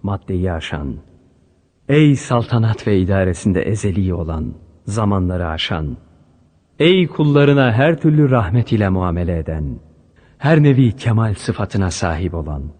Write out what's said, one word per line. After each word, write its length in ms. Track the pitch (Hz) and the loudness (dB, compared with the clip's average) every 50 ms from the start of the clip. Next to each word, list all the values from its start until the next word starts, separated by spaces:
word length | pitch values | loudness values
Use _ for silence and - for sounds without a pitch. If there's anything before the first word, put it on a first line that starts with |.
| - | -2
maddeyi 480 | 98 98 95 - - 98 90 90 95 | -4 -4 -4 -4 -6 -4 -2 -2 -2
aşan, 440 | 85 80 78 - - 76 71 69 101 80 - _ - _ _ _ _ _ _ _ _ _ _ _ _ _ _ - | -4 -4 -6 -8 -8 -6 -6 -6 -8 -10 -14 _ -20 _ _ _ _ _ _ _ _ _ _ _ _ _ _ 0
ey 260 | 139 151 156 147 143 | 4 4 6 4 4
saltanat 720 | 127 - - 127 120 117 - - 117 113 110 104 - - 110 | 2 0 0 0 0 0 0 0 0 2 2 0 -2 0 0
ve 120 | 104 95 | 2 2
idaresinde 640 | 95 90 98 98 95 92 87 - - 110 92 92 | 2 2 2 2 2 0 -2 -2 0 0 0 0
ezeli 520 | - - 104 104 - 104 90 98 98 92 90 | 0 -2 -4 -4 -2 -2 -2 -2 -2 -2 -2
olan, 400 | 85 85 78 80 78 78 - 80 - - - _ _ _ | -4 -4 -4 -6 -6 -6 -8 -10 -14 -20 -20 _ _ _
zamanları 640 | - 101 113 110 101 101 95 92 90 90 87 87 82 | -8 -4 -2 0 0 0 0 0 -2 -2 -4 -4 -4
aşan, 500 | 80 80 - - 92 82 78 71 60 - - _ _ _ _ _ _ _ _ _ _ _ _ _ _ _ | -4 -6 -4 -4 -4 -4 -4 -6 -8 -10 -16 _ _ _ _ _ _ _ _ _ _ _ _ _ _ _
ey 280 | 143 165 185 190 180 156 | 2 4 4 4 2 -2
kullarına 640 | - - 156 147 143 143 143 143 143 139 135 123 | -2 -2 0 2 4 4 4 4 4 4 4 2
her 300 | 107 113 139 160 170 - | 2 2 2 2 0 2
türlü 300 | - 160 151 151 151 131 | 2 2 4 4 4 4
rahmet 400 | 131 123 104 85 92 120 117 - | 4 2 0 2 0 0 0 0
ile 180 | - 107 104 98 | 0 0 2 2
muamele 480 | 95 92 92 90 85 85 87 85 87 82 | 0 0 0 -2 -2 -2 -2 -2 -4 -4
eden, 420 | 78 - 80 78 76 69 62 - - - _ _ _ _ _ _ _ _ _ _ | -4 -6 -6 -6 -6 -8 -8 -12 -16 -20 _ _ _ _ _ _ _ _ _ _
her 260 | - 143 165 160 151 | 0 2 4 4 6
nevi 280 | 147 135 123 135 117 | 4 4 4 4 2
kemal 420 | 101 - - 117 110 110 113 110 104 | 2 0 -2 0 0 2 0 0 -2
sıfatına 580 | - - - 113 - 104 98 - 98 98 90 | -6 -6 -6 -4 -4 -6 -4 -2 -2 -2 -2
sahip 420 | 82 - - 90 80 78 90 87 80 | -2 -2 -2 -2 -2 -2 -4 -4 -4
olan 300 | 85 76 76 76 69 67 78 - _ | -6 -6 -6 -8 -8 -8 -10 -14 _